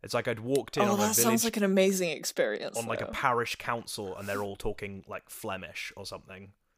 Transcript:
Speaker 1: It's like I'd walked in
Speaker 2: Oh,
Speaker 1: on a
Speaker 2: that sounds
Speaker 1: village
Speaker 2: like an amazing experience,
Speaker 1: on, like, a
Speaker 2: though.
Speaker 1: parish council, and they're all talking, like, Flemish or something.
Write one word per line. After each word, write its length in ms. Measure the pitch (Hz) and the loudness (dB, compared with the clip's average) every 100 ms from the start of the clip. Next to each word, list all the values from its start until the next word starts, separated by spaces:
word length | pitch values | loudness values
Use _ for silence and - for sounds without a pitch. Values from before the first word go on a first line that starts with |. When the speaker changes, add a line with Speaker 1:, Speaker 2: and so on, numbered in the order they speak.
Speaker 1:
It's 140 | - 120 | -2 -2
like 120 | 117 | 0
I'd 120 | 113 | -4
walked 360 | 113 135 113 - | 2 0 2 2
in 60 | |
Speaker 2:
Oh, 120 | 202 | 4
Speaker 1:
on 20 | 202 | 4
a 20 | |
Speaker 2:
that 100 | 208 220 | 4 6
sounds 100 | 233 | 6
Speaker 1:
village 180 | 226 | 4
Speaker 2:
like 140 | 226 220 | 2 2
an 60 | |
amazing 460 | 202 190 190 190 175 | 4 6 6 4 0
experience, 680 | 151 170 - 131 104 117 120 | -2 -6 0 0 0 -4 -6
Speaker 1:
on, 120 | 117 | -4
like, 140 | 113 | -4
a 40 | - | -4
Speaker 2:
though. 60 | |
Speaker 1:
parish 440 | - 139 120 117 - | 0 2 2 0 -4
council, 600 | - 120 - - 101 92 | -2 -2 -2 -8 -6 -6
and 100 | 101 | -4
they're 140 | 101 | -2
all 140 | 101 98 | -2 -4
talking, 500 | 117 98 101 98 95 | -4 -4 -8 -10 -12
like, 220 | 98 _ | -12 _
Flemish 640 | - 110 95 85 - - - | -12 -8 -8 -8 -10 -12 -10
or 120 | 98 | -12
something. 460 | 95 - 95 98 _ _ | -12 -14 -18 -18 _ _